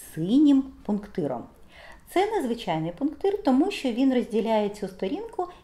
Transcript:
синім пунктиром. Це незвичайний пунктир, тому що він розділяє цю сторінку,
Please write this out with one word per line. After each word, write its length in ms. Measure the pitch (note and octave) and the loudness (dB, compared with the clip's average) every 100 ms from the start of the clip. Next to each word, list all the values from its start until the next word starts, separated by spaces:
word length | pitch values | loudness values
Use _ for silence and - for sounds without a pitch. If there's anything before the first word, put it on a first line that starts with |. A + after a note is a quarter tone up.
| - | -14
синім 500 | - E3+ B3+ D4+ C4+ C4+ - - | -6 2 4 6 6 2 -6 -6
пунктиром. 580 | G#3 - - D3 B2 - - - - - - - | -6 -6 -6 -4 -6 -10 -20 -20 -20 -20 -20 -4
Це 220 | - G#4 | 0 0
незвичайний 600 | A4 C4 A#3+ - D#3+ D#3+ | 0 -2 -4 -2 -2 -2
пунктир, 520 | - C#4 D4+ G4 G4+ | -4 -6 -2 -2 0
тому 280 | - C4 F4+ | 2 4 2
що 200 | G4 C4 | 0 -2
він 220 | A3+ C4+ | 2 2
розділяє 560 | B3 A#3 G#3 A3 A3 G#3 | 2 0 -2 0 0 0
цю 180 | G3+ F#3 | -4 -10
сторінку, 600 | - F#3+ D#4 A#4 - F4+ - | -6 -6 -4 -8 -6 -8 -8